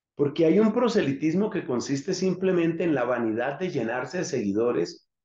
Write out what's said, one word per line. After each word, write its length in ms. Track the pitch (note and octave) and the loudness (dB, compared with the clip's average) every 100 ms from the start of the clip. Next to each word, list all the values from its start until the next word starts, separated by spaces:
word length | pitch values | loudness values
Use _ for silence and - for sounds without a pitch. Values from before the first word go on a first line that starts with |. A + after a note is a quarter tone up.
| _ | _
porque 300 | - C#3+ C#3+ | -2 -2 2
hay 140 | E3 F#3+ | 4 4
un 160 | A3 | 4
proselitismo 720 | A#3+ A#3+ G#3 D3 C3+ D#3 F3 G#3 | 2 2 2 0 0 0 0 0
que 160 | F3 | -2
consiste 480 | - A#2+ G#2+ C#3 F#3+ | -4 -4 -2 -4 -4
simplemente 720 | F#3 F#3 F3+ F#3+ F3+ E3 E3 | -2 -2 0 0 2 2 0
en 100 | F3 | 0
la 100 | C#3 | 0
vanidad 540 | B2 A#2+ A2+ A2 B2+ D3 | 0 0 0 0 -2 -2
de 120 | F#3 | -4
llenarse 480 | C#3 A2 B2+ C#3 F3+ | -2 -2 -4 -4 -6
de 60 | |
seguidores 840 | D#3+ B2+ G2+ G2+ A#2+ A2 F2 - _ _ | -4 -2 0 0 2 0 -2 -6 _ _